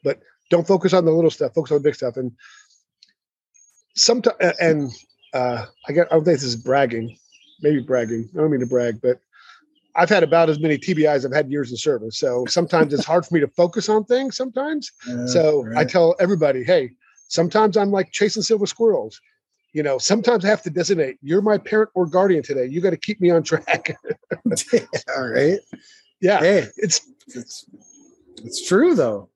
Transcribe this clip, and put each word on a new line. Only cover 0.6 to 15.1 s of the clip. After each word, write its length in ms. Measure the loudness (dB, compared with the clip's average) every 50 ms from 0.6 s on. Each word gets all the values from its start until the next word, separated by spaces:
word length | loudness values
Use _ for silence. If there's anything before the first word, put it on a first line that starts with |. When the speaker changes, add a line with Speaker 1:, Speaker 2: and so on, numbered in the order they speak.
| 2
Speaker 1:
focus 260 | 2 0 2 2 2 2
on 100 | 4 2
the 60 | 2
little 180 | 2 2 2 0
stuff. 220 | 0 0 -6 -4 _
Focus 180 | -4 -2 0
on 60 | -2 0
the 40 |
big 120 | 0 0 -2
stuff. 220 | -2 -8 -6 -6
And 160 | -6 -10 -10 -10 _ _ -20 -20 -20 _ _ _ _ _ _ _ _ -20 _ _ _ _ _ _ _ _ _ _ _ _ _ _ _ _ _ _
someti-, 400 | 0 2 2 2 2 2 0 0 2
a-, 220 | 0 0 0 2
and, 280 | 2 2 2 2 -2 -6 -8 -14 _ _ _ _ _ _ -4
uh, 320 | -2 -2 -2 -2 -6 -8 -12 _ _ _ -2
I 40 |
get, 140 | 0 0 2 2
I 40 | 2
don't 100 | 2 2
think 120 | 2 0
this 80 | 0 0
is 120 | -6 -6
bragging. 600 | -6 -2 0 0 2 0 0 -2 -6 -8 -8 -12 _ _ _ _ _ _ _ _ _
Maybe 200 | 0 0 0 0
bragging. 480 | 0 -2 -2 -2 -2 -2 -4 -6 -6 -8 -4
I 40 | -2
don't 120 | 0 0
mean 100 | 0 0
to 60 | -2
brag, 340 | 0 0 0 0 0 -4 -2
but 180 | -2 -2 -2 -2 _ _ _ _ -20 -20 -20 _ _ _ _ _ _ _ _
I've 140 | 0 2 4
had 140 | 4 2
about 260 | 2 4 4 4 4 2
as 100 | 0 0
many 200 | 0 -2 -2 -2
T 160 | -2 -4 -2
B 100 | 2 2
Is 200 | 2 2 0 -2
I've 60 | -2 -2
had 160 | -2 -2 -2
years 220 | -4 -6 -6 -6
of 60 | -8 -4
service. 400 | -2 -2 -2 -2 -2 -4 -4 -4
So 280 | -4 -2 -2 -2 -4 -2
sometimes 460 | -2 -2 0 2 2 2 2 2 0
it's 100 | -4 -2
hard 220 | 0 0 0 0
for 80 | 0 0
me 60 | 0
to 80 | 0 0
focus 400 | _ 0 0 0 0 -4 -2 0
on 140 | 0 0 0
things 320 | _ -2 0 0 -4 -6
sometimes. 540 | -6 -8 -6 -6 -6 -6 -4 -6 -6 -8 -12 _ _ -14
Speaker 2:
Yeah, 200 | -10